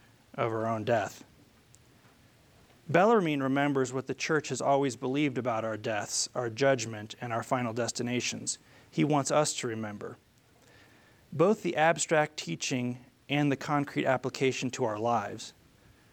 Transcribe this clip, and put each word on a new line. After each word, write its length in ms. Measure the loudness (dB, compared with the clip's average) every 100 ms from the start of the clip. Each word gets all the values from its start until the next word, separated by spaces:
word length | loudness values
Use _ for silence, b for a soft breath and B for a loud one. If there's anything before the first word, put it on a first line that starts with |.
| b b b
of 180 | -4 -2
our 160 | -2 -2
own 160 | -2
death. 400 | 0 0 0 -8 -20 -20 _ _ _ -20 _ b b b b b _ _ _ _ 2
Bellarmine 520 | 4 6 6 4 0
remembers 520 | 2 2 2 2 0
what 140 | -2 -6
the 60 |
church 360 | -4 0 0 0
has 100 | -2
always 380 | 2 4 2 -2
believed 400 | -2 0 0 0
about 260 | -2 -2
our 140 | -4 -4
deaths, 500 | -4 -4 -4 -4 -4 -4
our 140 | -4
judgment, 680 | 2 4 4 0 -8 -10 -10
and 100 | -6
our 100 | -4
final 300 | -2 -2 0
destinations. 880 | -2 -4 -2 -2 -2 -2 -6 -8 -8 b b b
He 140 | 0 2
wants 260 | 2 2
us 220 | 2 0 -2
to 120 | -6
remember 500 | -6 -8 -10 -12 -14 _ _ _ _ b b b b b b b
both 320 | 2 4 4
the 140 | 0 2
abstract 580 | 4 4 2 2 2 -2
teaching 600 | -8 -6 -2 -2 -2 -6 -12 _ -2
and 200 | 2 2
the 60 | 0
concrete 500 | 0 -2 -2 -2 0
application 640 | 0 0 0 0 0 -4
to 120 | -2
our 160 | -2 0
lives. 540 | 2 2 0 -8 -14 -18 _ _ b b b